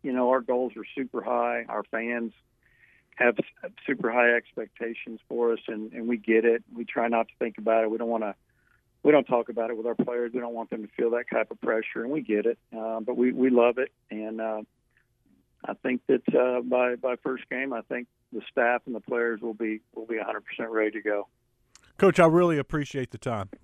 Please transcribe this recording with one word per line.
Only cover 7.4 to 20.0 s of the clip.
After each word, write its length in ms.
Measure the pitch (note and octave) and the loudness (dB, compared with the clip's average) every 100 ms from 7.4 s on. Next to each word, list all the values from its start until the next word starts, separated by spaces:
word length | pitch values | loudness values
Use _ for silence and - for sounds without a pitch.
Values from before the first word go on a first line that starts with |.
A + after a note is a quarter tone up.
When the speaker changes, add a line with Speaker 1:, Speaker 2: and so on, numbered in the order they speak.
| A#2+ G#2+ | -6 -2
Speaker 1:
about 280 | G#2+ A2+ | 2 2
it. 60 | A2 | 2
We 60 | A2+ | -2
don't 140 | A#2 | -2
wanna, 240 | A2+ G#2+ - _ _ _ _ _ _ | -2 -4 -8 _ _ _ _ _ _
we 100 | C#3+ | 6
don't 120 | D3+ | 6
talk 240 | B2+ B2 A#2 | 4 0 0
about 220 | A2+ A2+ | -4 -4
it 80 | A2+ | -4
with 80 | A#2 | -2
our 80 | |
players. 380 | A2+ B2 A#2+ A#2+ | -2 -2 -2 -4
We 60 | B2 | -4
don't 120 | A#2+ | -6
want 160 | A#2 A2+ | -8 -8
them 140 | A2+ | -10
to 100 | G#2 | -10
feel 140 | - A#2 | -2 0
that 120 | A#2+ A#2+ | 0 -2
type 180 | A#2 A2 | -2 -4
of 80 | A2+ | -4
pressure, 400 | A#2+ A2+ - B2 | -2 -2 -2 -6
and 80 | A#2 | -4
we 100 | D3+ | -4
get 240 | A2+ G#2 | 0 2
it. 140 | A2 A2+ _ A2+ | 2 -2 _ -10
Uh, 220 | A2 A2+ | -6 -6
but 160 | A2 A#2+ | -4 2
we, 160 | B2 | 2
we 160 | C3 C3 | 4 4
love 300 | A#2+ A#2+ A#2+ | 6 6 4
it, 140 | C3 _ _ | -4 _ _
and, 320 | G#2+ G#2+ A2 | -10 -8 -6
uh, 180 | A2 A2 A2 _ _ _ _ _ _ _ _ _ | -6 -6 -10 _ _ _ _ _ _ _ _ _
I 80 | - | -10
think 300 | G#2+ C3+ B2 - | -6 -4 -2 2
that, 260 | B2+ - | 2 4
uh, 260 | C3+ B2+ B2 | 2 2 0
by, 360 | B2 B2+ B2 A#2+ | 0 2 2 0
by 200 | B2+ B2 | -4 -4
first 320 | - B2+ - | -4 -6 -6
game, 240 | B2+ C#3 | -6 -4
I 80 | A#2 | -6
think 280 | - B2+ B2 _ _ | -6 -8 -8 _ _
the 120 | A2+ - | -12 -4
staff 300 | - A#2+ A#2+ | 0 2 2
and 100 | - | -4
the 60 | A2+ | -10
players 400 | - A#2+ A#2 A2 | -4 -2 -2 -2
will 140 | A#2 | -6
be, 260 | A2 A2+ G#2+ _ | -4 -4 -4 _
will 100 | - | -16